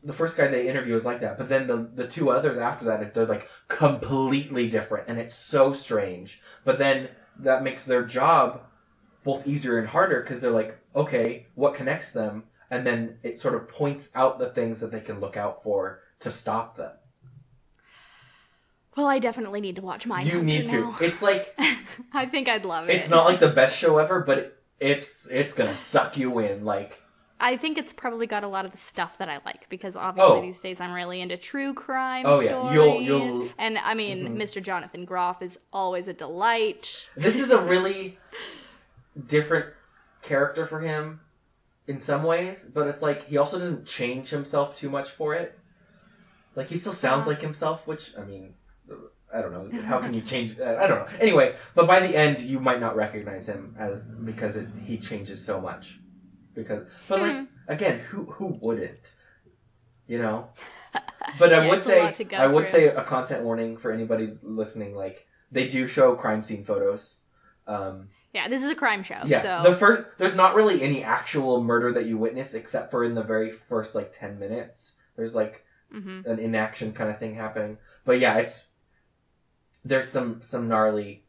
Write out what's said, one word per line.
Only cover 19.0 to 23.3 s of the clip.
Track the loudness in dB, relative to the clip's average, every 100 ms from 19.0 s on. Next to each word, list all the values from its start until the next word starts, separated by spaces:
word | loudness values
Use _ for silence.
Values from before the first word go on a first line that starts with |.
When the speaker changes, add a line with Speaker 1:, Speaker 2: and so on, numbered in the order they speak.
| 2
Speaker 2:
I | 2
definitely | 0 -4 -6 -6
need | -6 -8
to |
watch | -10 -8 -4
Mindhunter | 0 0
Speaker 1:
You | 2
need | 2 0 0
to. | -2
Speaker 2:
now. | -2 0
Speaker 1:
It's | -2 2
like | 2 2 -2 0 0 0 -8
Speaker 2:
<laughs> | -18 -6
I | -4 -2
think | -2 0
I'd | 0 0
love | -4 0
Speaker 1:
it's | 0 6
Speaker 2:
it. |
Speaker 1:
not, | 8
like, | 8